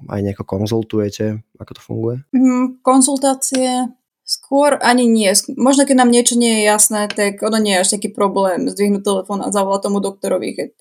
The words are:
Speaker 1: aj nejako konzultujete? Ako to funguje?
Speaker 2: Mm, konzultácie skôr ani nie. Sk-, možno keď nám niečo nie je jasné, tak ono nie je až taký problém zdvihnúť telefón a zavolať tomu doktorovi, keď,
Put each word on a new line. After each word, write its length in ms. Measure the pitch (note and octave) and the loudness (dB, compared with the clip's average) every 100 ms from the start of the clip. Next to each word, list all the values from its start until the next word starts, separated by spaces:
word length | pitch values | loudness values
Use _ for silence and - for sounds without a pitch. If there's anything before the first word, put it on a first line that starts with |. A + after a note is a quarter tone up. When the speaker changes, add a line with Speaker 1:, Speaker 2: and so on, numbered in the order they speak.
| - | -8
Speaker 1:
aj 160 | G#2 | -4
nejako 220 | G2+ G2 G2+ | -4 -6 -6
konzultujete? 960 | G2 G#2 A2+ A2 G#2+ G#2 - G#2+ G#2+ - - | -4 -2 -2 -2 -4 -4 -4 -6 -6 -12 -20
Ako 140 | G2+ | -20
to 60 | - | -18
funguje? 340 | - A2 A2+ B2 - | -10 -6 -6 -6 -4
Speaker 2:
Mm, 480 | B3+ C4 B3+ B3+ B3+ - | 2 2 2 -2 -2 2
konzultácie 1040 | C4+ C#4 C4+ C4+ C4 - C4 B3+ B3+ B3 - _ _ - | 4 4 2 0 -2 -2 -2 -2 -2 -6 -10 _ _ -10
skôr 480 | - - C#4 D4 C4+ | -10 -2 2 2 2
ani 240 | A3+ B3 A#3+ | 2 2 4
nie. 240 | A3+ G3+ | 4 2
Sk-, 240 | G3+ - | 0 -2
možno 320 | - B3 C#4 C#4 | 0 2 4 4
keď 160 | B3+ | 4
nám 80 | A#3+ | 4
niečo 240 | A#3+ B3 | 4 2
nie 260 | A#3+ A#3 A3 | 2 2 2
je 20 | G#3 | 2
jasné, 400 | G#3+ - G#3+ G#3 | 2 0 0 -4
tak 320 | - G3+ G3+ G#3+ | -2 -2 -2 -2
ono 160 | A3 | 0
nie 160 | G#3 F#3+ | 0 0
je 40 | G3 | 0
až 20 | |
taký 160 | G3+ - | -2 -4
problém 560 | - G3+ F#3+ F#3+ F3 F3 | -2 -2 0 0 0 -4
zdvihnúť 400 | F#3 G3+ G3+ G3+ | -2 0 0 -2
telefón 340 | G3 F#3+ G3+ | -4 -4 -6
a 140 | - | -2
zavolať 320 | G3+ G3 G3 G3+ | -2 0 -2 -2
tomu 160 | G3+ | -2
doktorovi, 560 | G3 G3 G3+ F#3 - - | -2 -4 -4 -2 -4 -8
keď, 160 | - - | -10 -6